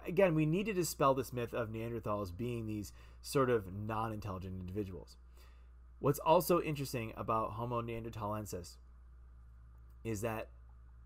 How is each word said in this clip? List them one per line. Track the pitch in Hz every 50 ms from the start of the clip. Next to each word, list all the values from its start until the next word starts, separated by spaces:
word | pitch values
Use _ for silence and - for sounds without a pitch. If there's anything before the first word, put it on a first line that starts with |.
| - -
again, | 180 160 196 180 160
we | 156 156 151
need | 160 185 214
to | 220 214
dispel | 180 170 - - - 151 139 135
this | 131 120 -
myth | - 123 120 110 -
of | 117 120 107
Neanderthals | 110 113 113 117 117 113 107 117 104 104 104 90 85
being | 87 117 120 120 117 113
these | 107 107 107 101 - - - - - - -
sort | - - - 143 135 123
of | 123 113 98 92
non-intelligent | 92 101 104 107 110 107 113 113 110 107 101 107 95 92 87 95 92 92
individuals. | 92 90 92 107 104 92 92 80 - - - - - - - - - - - - - - - - - - - -
What's | - 131 143 -
also | - 160 160 180 165 - 185 170
interesting | - 156 151 143 139 127 - 127 113 110 -
about | - 110 104 113 110 110 104
Homo | 101 107 120 120 123 117 117
neanderthalensis | 117 117 113 113 117 110 110 110 104 107 107 107 95 - 92 85 - - - - - - - - - - - - - - - - - - - - - - - - - - - -
is | 113 113 101
that | 107 117 110 110 - - - - - - - - - - - - -